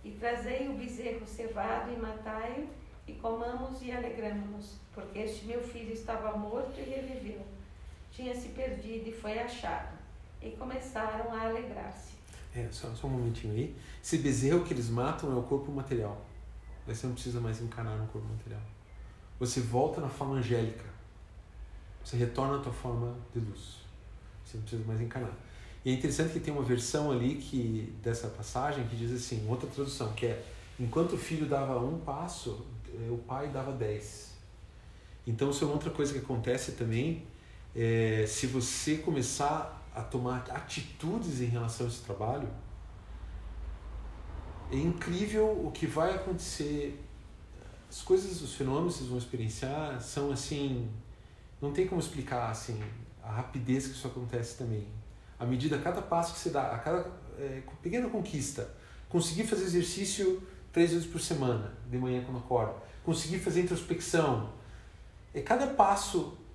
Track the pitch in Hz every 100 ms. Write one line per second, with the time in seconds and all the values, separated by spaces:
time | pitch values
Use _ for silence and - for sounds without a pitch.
0 | 214 202 233 240 247 254 277 277 247 247
1 | 240 226 214 - 220 208 214 233 247 240
2 | 220 214 220 220 233 269 302 - - -
3 | - - 226 226 240 254 254 254 247 240
4 | 233 214 208 208 202 208 - - - -
5 | 202 196 214 214 208 240 240 233 214 220
6 | - 214 214 214 208 240 262 - 254 269
7 | 254 247 202 202 196 - - - - -
8 | - - 254 247 247 247 262 208 208 226
9 | 220 226 214 220 240 - - - - -
10 | - - - - 226 226 254 262 254 220
11 | 220 214 233 226 220 226 247 208 165 -
12 | - - - - - - 117 - 131 113
13 | 135 131 120 110 110 107 156 - - -
14 | - 160 139 120 135 160 - 120 113 117
15 | 131 - 151 127 120 139 139 139 131 123
16 | 104 101 - - - - - - - 113
17 | 127 120 123 120 117 110 117 - 113 110
18 | 110 113 110 110 110 107 107 - - -
19 | - - - - 123 127 113 123 151 -
20 | 139 - 135 135 110 120 110 - - -
21 | - - - - - - - - - -
22 | - 120 120 - 135 139 131 117 123 117
23 | 120 120 - 120 110 98 - - - -
24 | - - - - - 113 107 113 110 113
25 | 113 131 117 - - - - - 131 131
26 | 147 - 160 165 - 147 120 120 - 151
27 | 147 123 123 - - 131 117 110 107 -
28 | 117 117 107 - 104 120 143 143 117 113
29 | 117 123 - 113 107 123 - - 135 -
30 | 147 - 120 107 - - - - 120 156
31 | 170 190 - 160 147 139 135 127 123 165
32 | 160 139 175 - 123 104 - 113 - -
33 | 117 120 - 131 143 135 135 123 110 104
34 | - - - - - - - - - -
35 | - - - 113 139 139 151 147 165 -
36 | 143 139 - 120 117 123 - - 117 113
37 | 147 165 - - - - - 113 113 117
38 | 113 110 107 - 131 127 117 - - 156
39 | - 147 117 - 143 156 - - - -
40 | 113 127 123 127 120 127 - - - -
41 | 156 220 175 131 120 120 113 - 120 -
42 | - 98 107 139 123 - - - - -
43 | - - - - - - - - - -
44 | - - - - - - - 135 165 -
45 | - 175 208 214 214 202 156 - 151 147
46 | 170 190 185 170 - - 147 147 143 143
47 | - - - - - - - - - -
48 | - 185 196 175 143 - 131 139 175 -
49 | 127 123 117 127 110 - 131 147 156 127
50 | 113 - 143 127 - 147 139 123 113 107
51 | - - - - - - 143 143 185 180
52 | - 147 123 123 113 110 - 110 104 -
53 | - - 110 110 - 135 120 131 131 135
54 | 127 127 120 120 113 - 117 110 101 -
55 | - - - - 120 127 151 147 156 180
56 | - 170 170 - 175 143 - 113 147 175
57 | 175 - - - 139 131 131 - 175 226
58 | 247 220 170 147 120 - - - - -
59 | - 175 170 160 220 196 185 175 165 -
60 | 190 - 185 185 - - - - 170 170
61 | 165 160 - 156 127 110 104 - 120 123
62 | 127 127 127 127 - 123 107 95 - -
63 | - 160 151 180 - 160 175 175 - 170
64 | - 170 147 117 104 - - - - -
65 | - - - 143 - 247 269 - 196 202
66 | - 180 151 - -